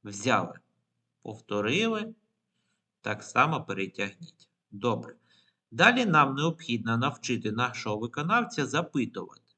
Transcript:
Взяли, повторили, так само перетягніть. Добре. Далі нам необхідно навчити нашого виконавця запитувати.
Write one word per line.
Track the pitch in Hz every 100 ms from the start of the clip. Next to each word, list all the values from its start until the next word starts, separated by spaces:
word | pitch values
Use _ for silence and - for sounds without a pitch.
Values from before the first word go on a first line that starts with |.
Взяли, | 104 101 131 107 87 - _ _ _ _ _ _
повторили, | - 107 - 104 104 160 226 220 226 - _ _ _ _ _ _ _ _
так | 107 104
само | - 123 147 151
перетягніть. | - 95 95 - 101 - - _ - _ _
Добре. | 101 120 104 - - _ _ _ _ _
Далі | 113 202 247 226
нам | 156 139
необхідно | 135 160 165 - 120 117 117
навчити | 135 139 - 117 107
нашого | 110 123 104 107 107
виконавця | 120 - 160 233 233 - 127
запитувати. | 147 170 143 113 - 90 - _